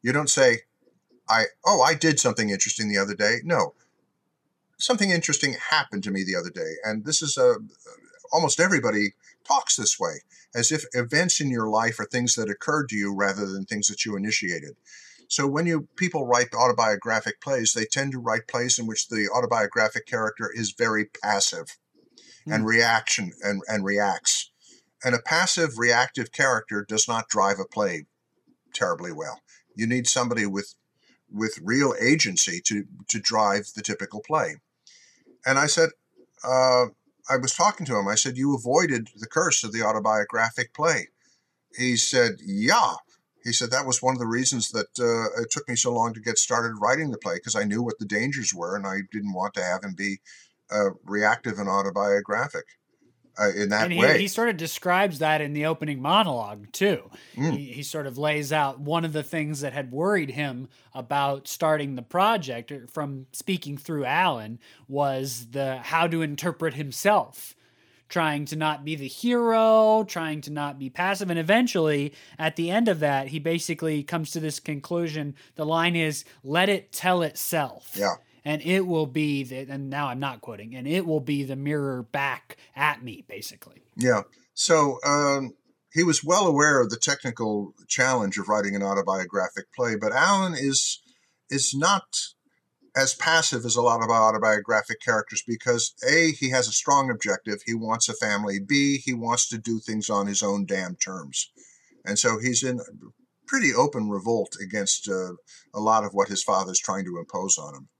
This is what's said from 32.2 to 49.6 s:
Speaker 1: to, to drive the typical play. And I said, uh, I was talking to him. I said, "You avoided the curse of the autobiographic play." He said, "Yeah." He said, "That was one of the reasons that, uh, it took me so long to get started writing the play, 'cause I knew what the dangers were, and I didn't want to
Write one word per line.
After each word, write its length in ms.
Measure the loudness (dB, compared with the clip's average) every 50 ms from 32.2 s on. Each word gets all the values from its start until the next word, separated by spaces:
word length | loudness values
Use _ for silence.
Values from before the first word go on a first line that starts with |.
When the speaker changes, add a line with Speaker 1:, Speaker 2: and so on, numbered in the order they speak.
| 4 0 2 0 0 -2 -2 -4 -2
Speaker 1:
to, 180 | -2 -2 -2 -4 -6 -14 -20 -8 _
to 120 | -6 -2
drive 500 | -2 0 2 4 4 4 2 0 -2 -4 -12
the 80 | -8 -4
typical 380 | -4 -4 -4 -6 -10 -10 -12
play. 360 | -8 -2 0 0 0 0 -4 -10 _ _ _ _ _ -20 -20 -20 _ _ _ _ _ _ -20 _ _
And 140 | 0 2 2
I 80 | 4
said, 240 | 2 4 4 4 2 2 _ _ _ _ _ -20 _ _ _ -4
uh, 420 | 0 4 4 6 6 6 6 4 2 -2 _ _ _ _ _ _ -2
I 80 | 0
was 180 | 0 0 -2 0
talking 320 | 2 2 2 2 0 -4
to 100 | -2 0
him. 120 | 0 0 0
I 80 | 0
said, 200 | 0 0 0 -2
"You 180 | 0 0 2 2
avoided 560 | 0 0 2 2 4 4 4 0 -2 -2 -6 _
the 120 | -16 -16 -4
curse 340 | -2 0 2 2 2 0 0
of 100 | -2 -4
the 100 | -2 0
autobiographic 920 | 0 0 0 2 2 2 2 0 -2 0 0 0 0 0 -4 -8 -8 _
play." 340 | -2 0 2 2 0 -2 -8 _ _ _ _ _ _ _ _ _ _ _ _ _
He 200 | -2 0 0 2
said, 420 | 2 0 2 4 4 4 4 2 -4 -6
"Yeah." 500 | -6 -2 0 2 4 4 4 4 2 0 -4 -10 _ _ _ _ _ _ _ _
He 80 | -2 -2
said, 180 | -2 -2 0
"That 160 | 0 0 0
was 160 | 0 -2 0 0
one 120 | 0 -2
of 40 | 0
the 80 | -2
reasons 440 | -2 -2 0 0 0 0 0 -2 -2
that, 280 | -2 -4 -4 -4 _ -2
uh, 420 | 0 2 2 2 0 -2 -2 -4
it 100 | -4 -4
took 180 | -4 -6 -6 -6
me 80 | -2
so 160 | 0 0 0 0
long 220 | 0 -2 -2 -2
to 60 | -6
get 180 | -6 -2 0 0
started 420 | 0 2 2 0 0 0 -4 0
writing 320 | 2 2 2 2 0 -4 -6
the 60 | -6
play, 200 | -4 -6 -6 -6
'cause 160 | -4 -4 -2
I 100 | -2 0
knew 160 | 0 0 0
what 200 | -2 -2 -4 -6
the 60 | -6
dangers 460 | -4 -2 -2 -2 -2 -4 -4 -4 -4 -4
were, 240 | -4 -4 -4 -4
and 100 | -4 -4
I 160 | -4 -6 -6 -8 -6 -8
didn't 220 | -8 -6 -6 -4
want 200 | -4 -4 -6 -4
to 100 | -4